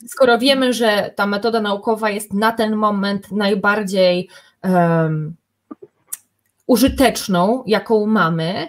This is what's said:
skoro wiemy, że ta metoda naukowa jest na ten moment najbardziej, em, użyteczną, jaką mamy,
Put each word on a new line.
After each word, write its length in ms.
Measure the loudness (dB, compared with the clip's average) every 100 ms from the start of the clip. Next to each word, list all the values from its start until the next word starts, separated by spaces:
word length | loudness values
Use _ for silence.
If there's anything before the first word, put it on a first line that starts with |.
| -10
skoro 300 | 0 2 4
wiemy, 360 | 2 2 0
że 380 | 0 0 0 -2 -2
ta 100 | -2
metoda 340 | 0 -2 -2
naukowa 480 | -2 -4 -2 -2 -2
jest 240 | -4 -6
na 180 | -2 0
ten 240 | 0 -2 0
moment 560 | 0 0 -2 -4 -6
najbardziej, 960 | -4 -2 0 0 0 -2 2 2 2 -4 -14 _ _
em, 760 | 0 2 4 2 0 -2 -6 -12 _ _ -20 -20 -20 _ -18 -18 _ _ _ _ 0
użyteczną, 960 | 2 2 2 0 0 -2 0 2 0 0
jaką 400 | -2 0 0 2
mamy, 480 | 2 2 0 -4 -6